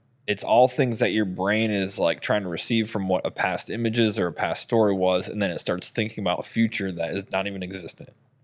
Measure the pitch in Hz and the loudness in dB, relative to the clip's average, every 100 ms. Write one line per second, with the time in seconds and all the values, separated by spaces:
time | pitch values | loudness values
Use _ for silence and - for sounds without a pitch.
0 | _ _ - 104 - 113 127 - 127 110 | _ _ -4 -2 4 6 6 4 0 2
1 | 110 107 101 92 95 107 113 101 95 101 | 2 2 0 0 0 2 2 0 0 0
2 | 85 80 - 107 92 82 - 113 110 107 | 0 0 0 0 0 -4 0 0 0 -2
3 | 95 92 - - 95 90 - 113 113 117 | 0 0 0 -2 -2 -2 -4 -2 0 2
4 | 113 104 87 - 90 82 - 117 107 95 | 2 2 -2 0 -2 -2 0 2 4 4
5 | 92 92 - 104 98 82 - 92 - - | 2 0 -2 -2 -2 -2 -4 -2 -4 -2
6 | 107 - 95 85 - 113 113 - 95 87 | -4 -2 -2 -2 -2 0 0 0 -4 -4
7 | 82 98 95 95 101 98 92 95 82 - | -4 -4 -4 -4 -4 -6 -8 -8 -2 -2
8 | - - _ _ | -2 -8 _ _